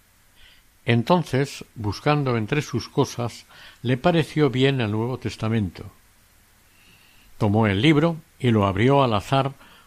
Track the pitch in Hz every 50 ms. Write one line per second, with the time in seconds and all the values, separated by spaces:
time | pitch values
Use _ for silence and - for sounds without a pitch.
0 | _ _ _ _ _ _ _ _ - - - _ _ _ _ _ _ - 120 120
1 | 117 - 175 180 151 - - 127 139 - - - - - _ 123 104 104 98 -
2 | - 151 147 147 139 131 120 117 107 104 147 147 139 - - 113 - - - 147
3 | 135 - - - 120 107 - - - _ - - - - - _ - 120 131 127
4 | - 175 170 165 151 - - 151 151 139 117 127 131 139 139 127 117 104 104 110
5 | 113 123 131 - - - - - 113 110 113 117 101 87 - - - 95 - _
6 | _ _ _ _ _ _ _ _ _ _ _ _ _ _ _ _ _ - - _
7 | _ _ _ - _ - - - 127 104 101 110 113 104 95 98 117 156 156 143
8 | 156 170 165 160 - _ _ _ - 123 113 107 98 98 92 95 113 131 139 143
9 | 135 120 110 98 - - 135 135 135 139 135 - - - - - _